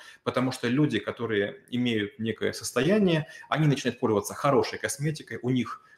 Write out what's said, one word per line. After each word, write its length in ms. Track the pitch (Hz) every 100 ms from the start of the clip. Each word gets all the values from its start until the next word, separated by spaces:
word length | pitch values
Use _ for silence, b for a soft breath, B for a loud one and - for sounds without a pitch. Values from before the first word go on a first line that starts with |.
| B B
потому 300 | 127 123 127
что 160 | - 120
люди, 320 | 135 143 110
которые 640 | - - 113 104 101 - -
имеют 480 | 123 123 110 101 -
некое 340 | 110 107 101
состояние, 760 | - 107 123 156 214 190 156 151 B B
они 180 | 143 151
начинают 320 | 131 123 -
пользоваться 360 | 117 104 -
хорошей 440 | 98 143 127 107 98
косметикой, 600 | 98 - 151 147 - 113
у 80 | 123
них 320 | 127 110 - b